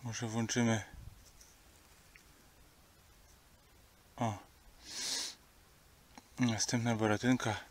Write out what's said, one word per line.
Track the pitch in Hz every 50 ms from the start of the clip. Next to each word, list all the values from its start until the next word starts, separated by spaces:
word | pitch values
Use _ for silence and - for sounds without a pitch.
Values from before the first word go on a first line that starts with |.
Może | 123 120 110 - 123
włączymy. | 110 107 117 113 110 - 123 120 113 113 110 - - - - - - - - - - - - - - - - - - - - - - - - - - - - - - - - - - - - - - - - - - - - - - - - - - - - - - - - _ - - - - - - - - - -
O. | - 127 110 101 - - - - - - - - - - - - - - - - - - - - - - - - - - - - - - - - - - - - - - - - -
Następna | 127 120 110 107 - - - 120 113 120 117
boratynka. | 107 110 107 104 104 - 123 127 123 - 113 101 - - -